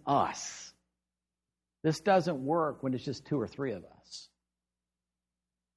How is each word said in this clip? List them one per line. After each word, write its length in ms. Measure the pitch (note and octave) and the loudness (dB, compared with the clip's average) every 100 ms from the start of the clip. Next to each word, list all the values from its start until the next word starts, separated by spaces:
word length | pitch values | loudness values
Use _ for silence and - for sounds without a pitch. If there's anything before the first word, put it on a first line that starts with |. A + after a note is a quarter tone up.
| - | 0
us. 680 | C#3 - - - - - _ _ _ _ _ _ _ _ _ _ _ | 2 2 -2 -10 -12 -18 _ _ _ _ _ _ _ _ _ _ _
This 160 | D#3 D3+ | -2 0
doesn't 420 | G#3 F#3+ E3 C#3 | 4 4 4 -2
work 420 | C3+ E3 D#3 A2+ | 0 2 0 -2
when 100 | C3+ | -2
it's 100 | B2+ | -2
just 220 | - B2 - | -4 -8 -2
two 160 | D3 | -2
or 60 | G#2 | -2
three 260 | - C#3 | -4 -6
of 100 | F#2+ | -6
us. 460 | - - - - - _ _ _ _ _ _ _ _ _ _ _ _ _ _ | -10 -20 -20 -20 -20 _ _ _ _ _ _ _ _ _ _ _ _ _ _